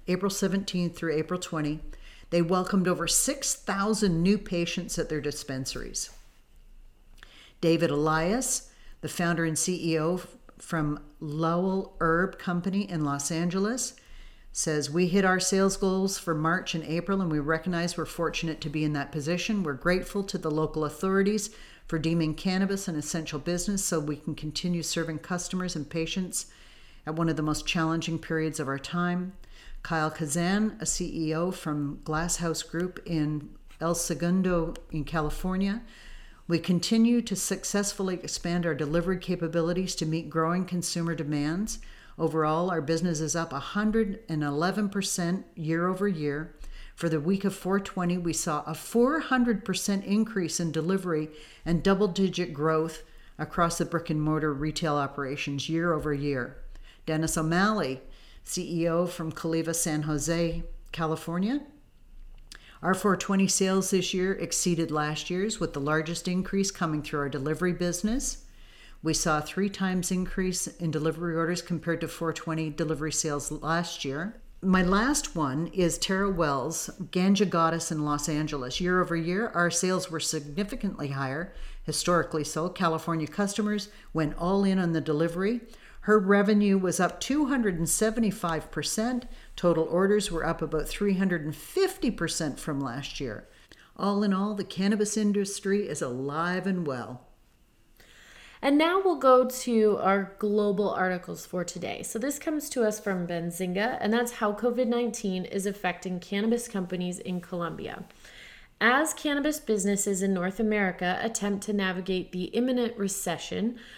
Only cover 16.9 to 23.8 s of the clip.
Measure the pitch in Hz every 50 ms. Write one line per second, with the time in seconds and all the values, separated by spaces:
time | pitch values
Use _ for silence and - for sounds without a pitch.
16.9 | 156 170 170 175 196 196 190 170 156 151 143 147 160 160 - 185 180 170 170 175
17.9 | - - 160 156 - - 170 156 156 - - 165 156 156 - 156 143 156 156 151
18.9 | 151 143 139 - - 156 139 147 175 180 175 - 220 208 185 151 139 - - 170
19.9 | 180 185 - - - 202 196 196 - 185 - 160 151 156 151 147 147 156 151 147
20.9 | 147 - - 190 190 196 196 196 214 214 202 - - - - - - - - -
21.9 | - 160 151 165 165 170 160 156 151 - - 190 185 190 196 190 196 196 - -
22.9 | 165 151 143 - - 170 156 151 - 147 139 - 175 175 175 - 202 190